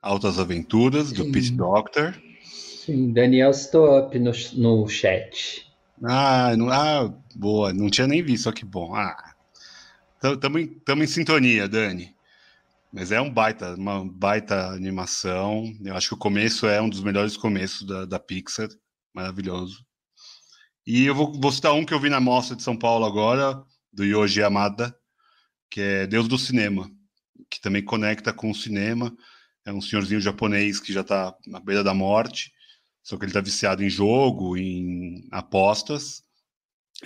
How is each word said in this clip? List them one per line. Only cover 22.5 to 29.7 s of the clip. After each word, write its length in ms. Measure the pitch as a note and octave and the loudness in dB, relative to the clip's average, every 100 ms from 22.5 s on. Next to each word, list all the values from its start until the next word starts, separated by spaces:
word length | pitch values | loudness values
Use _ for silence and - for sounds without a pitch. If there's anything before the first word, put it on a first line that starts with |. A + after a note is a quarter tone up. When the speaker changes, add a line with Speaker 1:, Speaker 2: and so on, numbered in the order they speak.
| A#2+ | -8
Speaker 1:
de 80 | |
São 120 | - A2+ | -6 -2
Paulo 300 | A#2 A#2 A2 | 2 2 2
agora, 560 | G2+ G#2+ B2+ C#3 C3+ - _ _ | 2 2 2 0 -4 -14 _ _
do 100 | G2+ | -2
Yoji 360 | G2+ G#2+ G#2 G2+ | 2 4 2 4
Yamada, 560 | G#2 G2+ G2+ G2+ A#2+ - _ _ _ _ _ _ _ | 2 2 0 -2 -6 -8 _ _ _ _ _ _ _
que 100 | - | -6
é 260 | G2+ G2 F#2+ | -2 -2 0
Deus 200 | A2+ A2+ | 0 0
do 80 | B2+ | -2
Cinema, 540 | C3 B2 G#2 F#2+ F#2+ - _ _ _ _ - | 0 0 0 -2 -6 -16 _ _ _ _ -18
que 100 | - | -8
também 220 | G2+ G2+ | -2 -2
conecta 500 | G2+ A2 G#2+ G#2+ - | -2 -2 0 -2 -6
com 160 | - A2 | -4 -6
o 60 | G2+ | -6
cinema. 600 | A2+ G2+ G#2 A#2 A#2+ A#2 - - _ _ | -4 -4 -2 -2 -6 -10 -20 -20 _ _
É 80 | - | -10